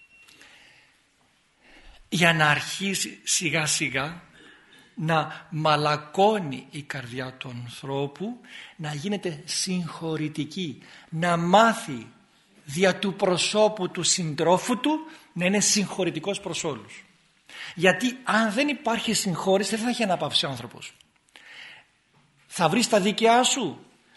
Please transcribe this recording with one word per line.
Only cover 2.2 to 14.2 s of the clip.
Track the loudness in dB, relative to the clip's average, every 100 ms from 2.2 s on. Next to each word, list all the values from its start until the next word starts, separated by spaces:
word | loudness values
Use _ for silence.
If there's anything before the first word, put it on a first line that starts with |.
| 4
να | 6 4
αρχίσει | 2 -2 -6 -4 -4 -6 -8
σιγά | -4 -2 0 -2 -2
σιγά | -2 -2 -2 -4 -8 -18 -20 -20 -20 _ -20 _ -6
να | 0 0 0 -8 -10
μαλακώνει | 0 4 4 4 0 -2 4 4 4 -2 -8 -10
η | -14
καρδιά | -10 -10 -8 -8 -8
του | -10 -12
ανθρώπου, | -12 -12 -12 -6 -4 -4 -6 -10 -10 -16 -20 -20 -12
να | -8
γίνεται | -6 -4 -4 -4 -8 -8
συγχωρητική, | -6 -2 -2 -4 -6 -6 -4 -4 -4 -6 -6 -8 -8 -16 -20 -10
να | -4 0 2
μάθει | 6 6 6 4 -4 -10 -10 -20 _ _ _ _ -10
δια | 2 2 2
του | -2
προσώπου | 0 0 2 0 4 4 2 -4
του | -2
συντρόφου | -2 0